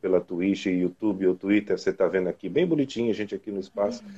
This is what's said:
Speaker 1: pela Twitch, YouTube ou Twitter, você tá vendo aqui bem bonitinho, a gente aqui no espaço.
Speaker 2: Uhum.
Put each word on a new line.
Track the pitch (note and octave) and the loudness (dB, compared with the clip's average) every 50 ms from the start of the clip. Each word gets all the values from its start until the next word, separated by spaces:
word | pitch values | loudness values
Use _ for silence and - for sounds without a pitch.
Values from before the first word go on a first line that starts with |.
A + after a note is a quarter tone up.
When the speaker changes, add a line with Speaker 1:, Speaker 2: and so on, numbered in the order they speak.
Speaker 1:
pela | - F#2+ F#2 F2+ | -2 2 2 2
Twitch, | F2 - F#2 E2+ F2+ G2 G2 F#2+ - G2 | 2 0 -2 0 0 0 0 0 0 0
YouTube | F#2 F2+ F2+ F2+ - - - G#2+ G2 F#2 F#2+ F#2 | 0 2 0 0 -2 -2 -2 -2 0 2 2 2
ou | F#2 | 2
Twitter, | F#2 - G2 G2+ G#2 G2+ - F#2+ F2+ | 2 2 2 2 2 2 2 -2 0
você | - G2 | 0 -2
tá | F#2 - F#2+ F2 | 0 2 2 2
vendo | E2+ F#2+ F#2 F2 | 2 2 0 0
aqui | E2+ - - F#2 | -2 -4 -8 -4
bem | F2 D3 F3 | 0 0 0
bonitinho, | F3+ E3 D3+ C#3 C3 - A2+ A#2 A#2 | 2 2 0 0 -2 -2 -2 -2 -2
a | G#2 | -2
gente | - G#2+ G2+ G#2 | -2 -4 -6 -8
aqui | G2 - - | -8 -8 -8
no | G2+ G2 | -8 -8
espaço. | F#2+ - - - G2+ G#2 A#2+ - - | -8 -8 -4 -2 -2 -2 -2 -6 -12
Speaker 2:
Uhum. | - - | -16 -18